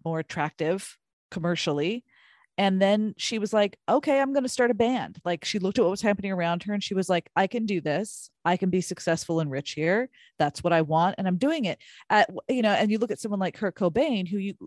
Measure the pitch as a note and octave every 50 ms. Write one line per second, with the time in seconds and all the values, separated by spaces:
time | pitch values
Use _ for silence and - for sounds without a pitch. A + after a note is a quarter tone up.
0 | - E3 E3 D#3+ D#3 - - E3 D3 D#3 - - - D#3+ F#3 G3 - - - _
1 | _ _ _ _ _ _ - F3 D#3+ F3 F3 D#3+ - E3 D3 C#3+ D3+ F3 A3+ B3
2 | - _ _ _ _ _ _ _ _ _ _ - G3+ G3 F#3+ F#3 G3 G3 G#3 G#3+
3 | G#3+ G#3+ - - - - A#3+ A3 G3+ G#3 - G#3+ G#3 G3 - - _ - A3 D4
4 | - D#4 C#4 C#4 C#4 C4+ C#4 C#4+ B3+ B3+ - - B3 A#3+ A#3+ G3+ A#3 A#3+ C4 A3
5 | C3 D2+ - - - F3 F3 - - - - G#3 F3+ F#3+ G#3 C4 F#3+ F3 G3 -
6 | - G#3+ G3+ G3 G3 G3 F#3+ F3+ E3+ E3+ E3+ F3 - G3+ G#3 G#3 - - G3 F#3+
7 | F3+ - F3+ E3+ - _ _ - F#3+ F#3 - A#3+ A3+ G#3 G3+ E3+ - D3+ C#3+ E3+
8 | A3 - - - - - _ _ - E3+ F3+ F3+ G3 F#3 F#3 F#3 E3+ - F3 -
9 | - E3+ E3 D#3+ - - E3 D#3+ D#3 C#3+ C3 C#3 C#3+ - - D3+ D#3 E3 F#3+ A3
10 | B3+ C4 _ _ - _ _ - D3+ C#3+ - - - F3 E3+ E3 D#3+ D3 D#3 E3
11 | E3+ F#3+ - - G3 F#3 F3+ E3+ C4 D4 E4 D#4 A#3 E3+ - - - - - -
12 | - - G#3 G#3+ G3 - F#3+ - - - C4 B3+ A3 G#3+ G3+ - A3 G#3 G#3+ G#3+
13 | A#3+ G#3+ - - - G#3+ G#3 G3 F#3+ E3 - - G#3+ F#3+ - - G3+ F3 D3+ A3+
14 | D4 D#4 A#3+ G3 F#3 E3 G3 G3+ F#3+ G3+ F#3 - -